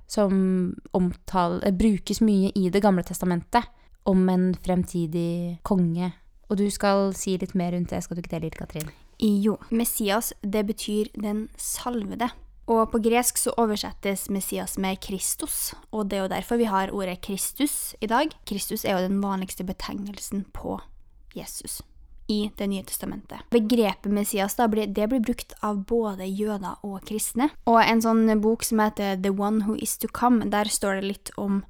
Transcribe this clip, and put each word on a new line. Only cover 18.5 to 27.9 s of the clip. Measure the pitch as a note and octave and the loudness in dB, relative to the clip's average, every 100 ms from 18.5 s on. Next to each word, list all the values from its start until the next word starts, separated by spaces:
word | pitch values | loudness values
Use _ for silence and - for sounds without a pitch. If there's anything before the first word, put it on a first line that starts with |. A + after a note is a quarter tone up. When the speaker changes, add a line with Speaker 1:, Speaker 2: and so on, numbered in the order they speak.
| G3+ - A3 G#3+ | -6 -4 -4 0
Speaker 2:
er | F#3 | 0
jo | F#3 | 2
den | G3 | 0
vanligste | G3+ F#3+ F#3+ - | 0 -2 -6 -8
betegnelsen | F#3 F#3 - G3+ G3+ G3+ - G3 F#3+ | -8 -8 -8 -8 -10 -10 -8 -6 -6
på | - - F#3+ - - - - - - | -10 -8 -8 -10 -20 -20 -20 -16 -14
Jesus | E3 - - - - - - - - | -12 -12 -10 -12 -14 -20 -20 -16 -4
i | G#3 G#3 - | -2 -2 -4
Det | G3+ | -4
nye | G3 | -4
testamentet. | - - G3+ - - - - | -6 -10 -8 -10 -12 -16 2
Begrepet | A#3+ G#3+ A#3 G#3 - G3+ | 2 4 4 4 0 -2
Messias | G#3 G3+ G#3 G3+ - | 0 0 0 -2 2
da | A#3 | 2
blir, | G#3+ G#3 | 2 0
det | G3 G#3+ | 0 2
blir | C4 | 2
brukt | A3 A#3 - - | 0 -2 -6 -6
av | G#3 G3+ F#3+ | -4 -4 0
både | A#3 G#3+ F#3+ F#3+ | 0 0 -4 -6
jøder | G3 G#3 G3+ F#3 - G#3 | -2 -2 -4 -6 -10 -10
og | G3 | -10
kristne. | - G#3+ - A3+ D4 - - | -6 -6 -4 2 0 2 4
Og | A#3 | 6
en | G#3+ | 8